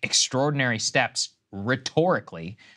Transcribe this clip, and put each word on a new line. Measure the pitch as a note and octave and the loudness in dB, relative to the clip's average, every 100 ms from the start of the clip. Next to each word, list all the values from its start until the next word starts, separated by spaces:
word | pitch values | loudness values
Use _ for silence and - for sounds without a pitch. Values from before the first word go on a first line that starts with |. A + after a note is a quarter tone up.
extraordinary | A#2+ - - C3 C#3+ C#3+ B2+ A2 | 0 2 2 2 2 2 0 0
steps | - C#3 A#2+ - - _ _ | 0 2 0 -2 -8 _ _
rhetorically | G2 G#2+ C3 - - F3 A#2+ - E2+ E2 A2+ - | -6 -2 -2 0 0 2 0 -2 -12 -12 -14 -20